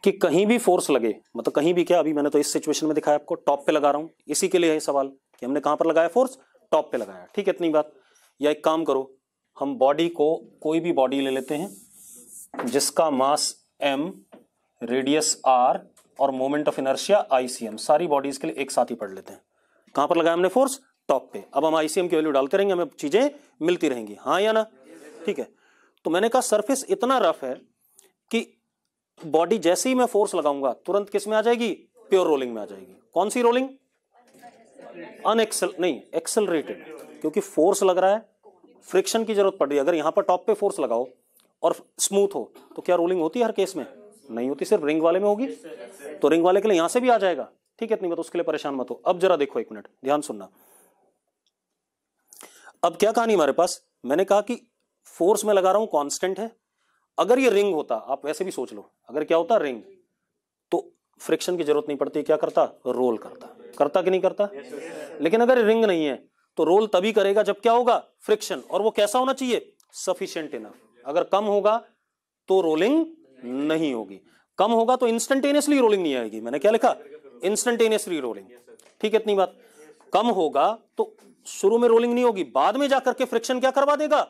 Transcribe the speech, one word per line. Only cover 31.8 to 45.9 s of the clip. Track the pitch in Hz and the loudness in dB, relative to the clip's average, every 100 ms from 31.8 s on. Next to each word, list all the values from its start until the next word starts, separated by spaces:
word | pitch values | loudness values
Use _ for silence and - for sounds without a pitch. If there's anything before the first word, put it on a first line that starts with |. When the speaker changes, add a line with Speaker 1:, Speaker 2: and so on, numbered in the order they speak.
| _ _ - | _ _ 0
Speaker 1:
Pure | 190 175 | 2 4
rolling | 143 127 | 0 0
में | 113 | -6
आ | |
जाएगी." | 101 98 92 - _ | -10 -14 -20 -20 _
कौन | 165 202 | -2 -2
सी | 247 | 2
rolling? | 240 240 269 - _ _ _ _ _ _ 719 _ _ - - - - - - | 2 2 -2 -10 _ _ _ _ _ _ -20 _ _ -20 -20 -18 -18 -6 0
अनएक्सेल-, | 220 214 - 185 185 | 0 0 -2 -4 -2
नहीं, | 175 120 - | -2 -2 -6
accelerated, | 156 - - 202 165 - 101 - - - - | -8 -2 -2 0 -2 -4 -12 -14 -20 -20 -6
क्योंकि | 156 202 | -4 -4
force | - - 170 202 | -4 2 2 4
लग | 190 180 | 2 4
रहा | 190 | 2
है, | 214 - _ - _ _ _ - | 2 -4 _ -20 _ _ _ -2
friction | 180 185 226 | -2 0 -2
की | 220 | 0
जरूरत | 202 196 190 | 2 2 2
पड़ | 139 | 0
रही | 143 | 2
है। | |
अगर | 139 | 2
यहां | 170 151 | 2 0
पर | 160 | 0
top | - 180 185 | 0 0 0
पे | |
force | 208 202 190 | 0 0 -2
लगाओ | 131 117 131 - _ _ _ _ | -2 -2 -4 -12 _ _ _ _
और | 165 170 - - | -2 -2 -10 -6
smooth | - 196 196 | -2 2 0
हो | 156 107 - - - | -2 -10 -14 -18 -10
तो | |
क्या | 175 175 | 0 2
rolling | 170 185 | 2 0
होती | 160 240 | -2 0
है | |
हर | 226 | -2
case | 220 190 160 | 0 -4 -4
में? | 120 - - _ - | -12 -16 -20 _ -12
नहीं | 113 127 | -6 -6
होती, | 139 | -6
सिर्फ | 180 208 | -2 0
ring | 147 160 | 0 2
वाले | 165 175 | 2 2
में | 208 | 0
होगी। | 208 269 - - - - | -2 -4 -8 -18 -18 -20